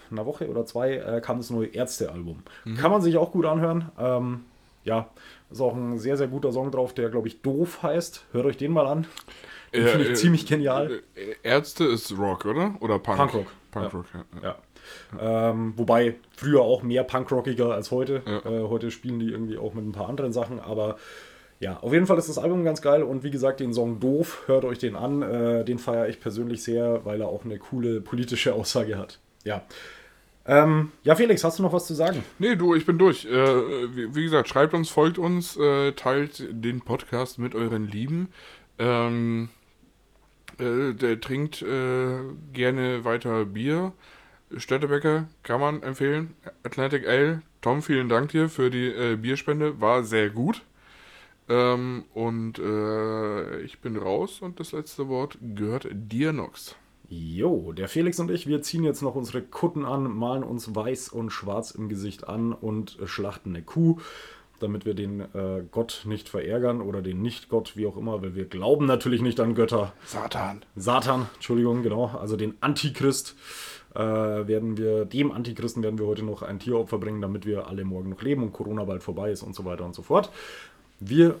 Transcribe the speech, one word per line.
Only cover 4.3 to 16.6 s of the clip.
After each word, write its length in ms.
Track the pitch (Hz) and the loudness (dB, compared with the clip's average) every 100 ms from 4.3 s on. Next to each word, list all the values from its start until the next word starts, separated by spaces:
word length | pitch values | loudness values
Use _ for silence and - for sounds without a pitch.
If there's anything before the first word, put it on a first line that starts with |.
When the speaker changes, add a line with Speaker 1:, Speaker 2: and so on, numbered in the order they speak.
| 120 120 _ _ _ | -6 -12 _ _ _
Speaker 1:
ja, 260 | 107 113 113 - - - - | -2 -2 -2 -14 -20 -20 -12
ist 120 | 110 | 0
auch 160 | 123 123 | 0 0
ein 200 | 120 117 | -4 -2
sehr, 180 | 120 139 | 0 0
sehr 100 | 127 | 0
guter 240 | 135 139 | 0 0
Song 200 | 123 135 | 0 -2
drauf, 200 | 127 127 | 0 -2
der, 160 | - 113 | 0 -2
glaub 160 | 117 | 0
ich, 160 | 113 - | -2 -4
Doof 440 | 139 139 170 - | -2 0 0 -2
heißt. 400 | 151 165 - - - | -2 0 -2 -10 -6
Hört 140 | 123 135 | 0 0
euch 100 | - | 0
den 160 | 147 | 2
mal 140 | 160 135 | 2 4
an. 180 | 156 160 - - - - - - | 2 -2 -8 -18 -20 -18 -20 -2
Den 120 | 120 | 4
Speaker 2:
Äh, 40 | 117 | 6
Speaker 1:
find 120 | 156 | 6
ich 80 | 123 | 4
Speaker 2:
äh, 40 | |
Speaker 1:
ziemlich 320 | 120 170 160 - | 6 6 6 4
genial. 560 | 151 139 135 147 113 - | 2 2 2 0 -4 -10
Speaker 2:
äh, 200 | - 101 - | -12 -12 -4
Ärzte 400 | 113 139 151 - | 2 2 2 2
ist 340 | 151 117 - 98 | 2 2 -2 0
Rock, 280 | 101 92 104 | 0 0 0
oder? 280 | 139 107 101 | 0 0 -2
Oder 180 | 113 101 | 0 2
Punk? 200 | - 95 | 2 2
Speaker 1:
Punkrock. 280 | 139 110 92 - - | 4 2 -4 -10 -10
Speaker 2:
Punkrock, 360 | 107 101 87 - | -6 -4 -6 -10
Speaker 1:
Ja. 120 | 87 - 87 | -14 -16 -10
Speaker 2:
ja, 60 | 95 | -8
ja. 80 | - - - - - - 104 | -8 -14 -20 -20 -20 -14 -6
Speaker 1:
Ja. 300 | 110 113 113 | -2 2 2
Ähm, 220 | 113 113 110 | 0 -2 -2
wobei 400 | 117 117 120 117 _ - | 4 6 4 0 _ -6
früher 260 | 147 139 | 4 6